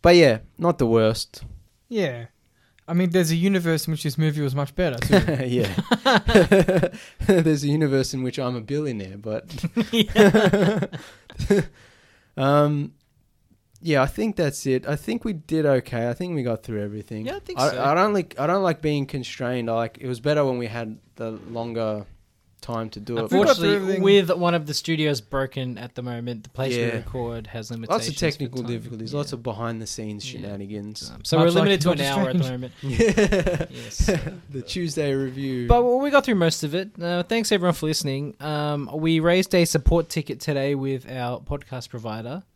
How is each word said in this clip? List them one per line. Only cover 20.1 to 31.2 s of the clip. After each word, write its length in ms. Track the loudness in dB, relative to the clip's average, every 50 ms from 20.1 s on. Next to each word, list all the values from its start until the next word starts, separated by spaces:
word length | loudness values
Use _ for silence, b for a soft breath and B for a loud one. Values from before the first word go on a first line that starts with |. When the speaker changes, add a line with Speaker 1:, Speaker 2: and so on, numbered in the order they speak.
| -8 -4
Speaker 1:
better 240 | -2 0 2 2 2
when 140 | 0 0 -2
we 80 | -4
had 320 | -6 -6 -8 -8 -8 -10 -14 _ _ _
the 160 | -10 -10 -8 -8 -10 -14 -12
longer 560 | -8 -8 -8 -6 -4 -4 -4 -2 -4 -6 -8 -14 -20 _ _ _ _ _ _ _ _ _
time 280 | -12 -8 -6 -6 -6 -8
to 100 | -10 -14
do 180 | -10 -6 -4 -4
it. 40 | -4
Speaker 2:
We 0 |
got 80 | 0
through 100 | 2 4
Speaker 3:
Unfortunately, 340 | 6 4 4 4 4 0 2
Speaker 2:
everything. 280 | 0 0 -2 -2 2 4
Speaker 3:
with 260 | 6 6 6 6 4 0 2
one 160 | 2 2 2
of 120 | 0 -2
the 80 | -4 -6
studios 460 | -6 -4 -4 -2 0 0 0 0 -2
broken 580 | -4 _ -4 -4 -4 -4 -4 -8 -8 -8 -8 -10
at 180 | -12 -12 _
the 60 | -10 -10
moment, 420 | -8 -8 -8 -8 -8 -8 -10 -12
the 60 | -14
place 260 | _ -6 -4 -4 -2
we 60 | -2 -2
Speaker 1:
Yeah. 100 | -2 -2
Speaker 3:
record 540 | -4 -8 -8 -8 -6 -6 -6 -8 -10 -12 -12
has 240 | -12 -12 -10 -10 -10
Speaker 1:
Lots 0 |
of 80 | -10 -4 -4
Speaker 3:
limitations 240 | -2 -2 -2 -4 -6
for 60 | -2
Speaker 1:
technical 420 | -2 -2 -2 -4 -8 -8 -6 -8 -6
Speaker 3:
time. 80 | -6
Speaker 1:
difficulties, 420 | -6 -8 -8 -10 -12 -10 -10 -8 -6
Speaker 3:
Yeah. 40 | -6
Speaker 1:
lots 140 | -6 -6 -8
of 100 | -8 -8
behind 400 | -8 -8 -6 -6 -6 -6 -8 -10
the 40 | -10
scenes 440 | -10 -10 -8 -10 -10 -10 -10 -12 -12
Speaker 3:
Yeah. 100 | -12 -12
Speaker 1:
shenanigans. 680 | -10 -10 -10 -10 -10 -10 -12 -12 -12 -12 -14 -14 -14
Speaker 3:
Um, 140 | -16 -14